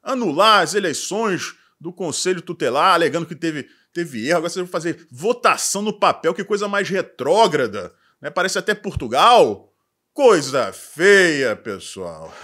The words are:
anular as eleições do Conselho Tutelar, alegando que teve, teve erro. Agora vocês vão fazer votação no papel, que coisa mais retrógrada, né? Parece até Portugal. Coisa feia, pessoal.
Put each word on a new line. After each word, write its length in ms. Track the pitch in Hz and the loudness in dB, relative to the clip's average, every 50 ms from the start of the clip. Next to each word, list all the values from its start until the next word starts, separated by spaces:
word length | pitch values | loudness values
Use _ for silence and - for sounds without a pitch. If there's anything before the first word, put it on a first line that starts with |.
| - | -10
anular 600 | - 269 254 233 175 139 160 202 220 214 202 170 | -6 -6 -4 -4 -2 0 2 4 4 4 4 2
as 120 | 147 170 | 0 -2
eleições 800 | 208 185 170 131 - - - 185 214 226 208 180 - - - - _ _ _ _ _ | -2 -2 -2 -4 -6 -8 -6 -4 -4 -2 -2 -4 -4 -6 -10 -14 _ _ _ _ _
do 140 | 147 175 175 | -16 -14 -10
Conselho 480 | - 190 160 127 - - 185 185 170 | -8 -8 -6 -6 -4 -2 -4 -4 -4
Tutelar, 520 | 160 - 170 - 160 120 120 143 165 190 180 | -6 -12 -8 -4 -4 -2 0 2 4 4 4
alegando 320 | 170 165 147 135 170 165 | 4 2 0 -2 -4 -6
que 100 | - 175 | -8 -10
teve, 340 | 139 165 165 156 143 120 - _ _ _ _ - | -8 -6 -6 -6 -8 -10 -14 _ _ _ _ -10
teve 340 | 170 170 156 131 110 110 | -10 -10 -8 -8 -6 -4
erro. 120 | 139 175 170 | -2 -2 -2
Agora 100 | 160 170 | -2 -4
vocês 160 | 170 185 180 | -6 -8 -8
vão 60 | 180 | -8
fazer 360 | 185 175 156 170 160 - _ _ | -8 -6 -6 -6 -8 -10 _ _
votação 720 | 127 123 160 226 247 240 - 208 - - - - - 196 | -12 -6 -4 -4 -2 0 0 0 0 0 -2 -4 -4 -4
no 160 | 208 214 202 | -4 -6 -2
papel, 360 | - 208 175 - - - 160 185 | 0 0 0 0 0 -2 -4 -4
que 100 | - 185 | -4 -4
coisa 240 | - 214 202 208 | -4 -4 -4 -4
mais 220 | 202 202 202 196 143 | -4 -4 -4 -4 -2
retrógrada, 1080 | 190 185 165 - _ - 123 139 180 214 226 190 151 143 127 107 95 104 90 87 _ _ _ _ _ _ | -4 -6 -6 -8 _ -6 -2 0 2 4 4 4 2 0 -2 -2 -4 -8 -12 -12 _ _ _ _ _ _
né? 100 | - 147 | -14 -8
Parece 300 | - 185 180 190 - 247 | -4 -2 -2 -2 -2 -4
até 160 | - - 202 | -4 -4 -4
Portugal. 1000 | - - 202 147 - 143 110 117 143 180 226 247 220 160 117 101 - _ _ _ _ _ _ _ _ _ _ _ | -4 -6 -10 -10 -8 -6 -2 2 4 6 8 8 8 6 4 2 -4 _ _ _ _ _ _ _ _ _ _ _
Coisa 600 | - 277 240 202 160 135 131 131 135 113 98 - | 4 6 6 6 6 2 0 -2 -2 -2 -2 -6
feia, 800 | - - - - 143 170 202 202 196 185 170 151 139 135 117 107 | -12 -18 -14 -4 2 4 6 6 6 6 4 2 0 0 -2 -2
pessoal. 800 | 98 - 113 98 95 - - - 98 92 85 82 78 80 80 - - | -4 -6 -10 -10 -10 -12 -14 -14 -12 -12 -12 -12 -14 -16 -18 -18 -18